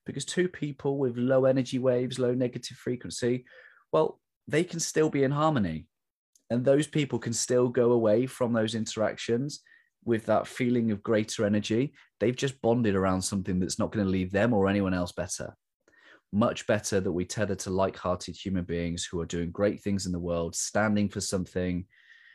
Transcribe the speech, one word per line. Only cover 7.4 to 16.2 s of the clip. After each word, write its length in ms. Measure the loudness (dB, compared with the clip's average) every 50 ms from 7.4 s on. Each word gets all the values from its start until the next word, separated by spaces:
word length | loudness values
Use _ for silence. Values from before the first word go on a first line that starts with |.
| -2 2 2 4 4 4
go 220 | 4 4 4 4 4
away 320 | 4 4 4 4 4 2
from 280 | 0 -2 -2 -2 0 0
those 220 | 2 0 0 0
interactions 840 | -2 -4 -4 -2 -2 0 -2 -2 -2 -2 -2 0 0 0 -2 -6 -10 _ _ -20 -20 _ _ _ _ -2
with 220 | 0 0 0 2
that 220 | 2 2 2 2 0
feeling 440 | -4 -2 0 2 2 2 2 0
of 120 | 0 -2 0
greater 420 | 0 2 2 2 0 -2 0 0
energy. 480 | 2 2 2 0 0 0 0 0 -2 -4 -10 -20 _ _ -2
They've 160 | 0 0 0
just 260 | 0 -2 -4 -4 0
bonded 340 | 2 2 2 4 4 2 2
around 260 | 2 2 2 2 0
something 380 | 0 -2 -2 -4 -2 0 0 0
that's 200 | 0 0 -2 -2
not 120 | -4 -2
gonna 180 | 0 0 0 0
leave 220 | 2 0 0 0
them 220 | 0 2 2 2 2
or 140 | 2 2 2
anyone 260 | 2 2 2 0 0
else 180 | -2 -2 -4
better. 440 | -6 -8 -8 -8 -8 -8 -10 -10 -14 _ _ _ _ _ _ _ _ _ _ -20 -20 -20